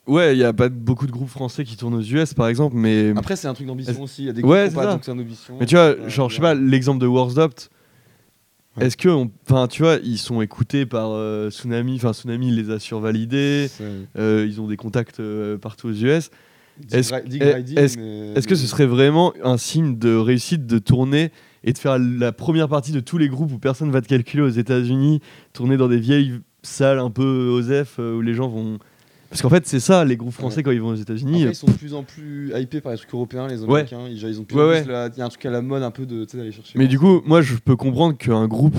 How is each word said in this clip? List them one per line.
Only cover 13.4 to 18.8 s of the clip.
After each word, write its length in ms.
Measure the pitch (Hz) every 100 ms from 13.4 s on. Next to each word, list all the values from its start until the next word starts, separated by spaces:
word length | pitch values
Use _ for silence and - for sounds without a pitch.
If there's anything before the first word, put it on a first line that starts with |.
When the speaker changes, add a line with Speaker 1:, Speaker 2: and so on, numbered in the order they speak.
| 143 143 139
Speaker 2:
C'est 140 | - 107 98 95 -
Speaker 1:
euh, 300 | 110 107 107
ils 120 | 104
ont 80 | 107
des 80 | 104
contacts, 420 | 113 123 113 -
euh, 400 | 107 107 107 104
partout 300 | 110 - 117
aux 40 |
U 160 | 107 120
S. 220 | 160 156 _ _ _ _ -
Speaker 2:
Dick 160 | 131
Speaker 1:
Est-ce, 180 | 123 120
Speaker 2:
Ri-, 80 | 127 127
Dick 140 | 139
Speaker 1:
est-, 120 | 143
Speaker 2:
Riding, 240 | 139 127 156
Speaker 1:
est-ce, 180 | 139 120
Speaker 2:
mais 360 | 110 107 104
Speaker 1:
est-ce 120 | 110 -
que 80 |
ce 140 | 185 123
serait 180 | -